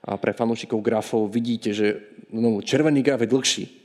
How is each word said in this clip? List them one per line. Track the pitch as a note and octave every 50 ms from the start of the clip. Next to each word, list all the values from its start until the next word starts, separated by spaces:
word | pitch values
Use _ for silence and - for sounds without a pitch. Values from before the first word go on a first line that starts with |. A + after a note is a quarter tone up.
| -
a | - G2 F#2+
pre | - - G#2
fanúšikov | - A#2+ A2+ A#2 A2+ - - A#2+ A2 G2+
grafov | A#2 A2+ A2 G#2 - - A2+ G#2+ G2+ G2+
vidíte, | A#2 A#2 A#2+ A#2 A2+ - A2 G2+
že, | G#2+ G#2+ G#2 G#2 - - - - - - _
no, | - A2+ A#2 A#2 A2 G2+
červený | - - - - D3+ D#3 D3 C#3
graf | B2 C#3+ C#3 A#2 A#2+
je | G#2+ B2+
dlhší. | C3+ B2+ - - - F#2+ - - -